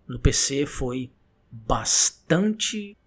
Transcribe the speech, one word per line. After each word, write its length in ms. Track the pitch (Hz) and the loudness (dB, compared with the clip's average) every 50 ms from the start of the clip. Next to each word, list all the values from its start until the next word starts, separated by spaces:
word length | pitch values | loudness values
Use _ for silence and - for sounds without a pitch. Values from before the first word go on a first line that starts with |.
| _ | _
No 120 | - 123 120 | -14 -4 2
P 140 | - 143 - | 2 2 4
C 320 | - - - 139 139 147 | 2 0 0 0 -2 -2
foi 460 | 143 - - 135 123 123 131 131 127 _ _ _ _ _ _ _ _ | -2 -4 -6 -6 -4 -4 -6 -8 -10 _ _ _ _ _ _ _ _
bastante 1500 | - 113 - - 123 113 107 - - - - - - - _ - 160 170 196 214 214 214 - - - 214 202 202 202 _ _ | -20 -8 -4 -2 -2 0 0 2 2 4 4 2 0 -2 _ 0 2 2 2 0 0 -2 -4 -4 -4 -6 -10 -12 -16 _ _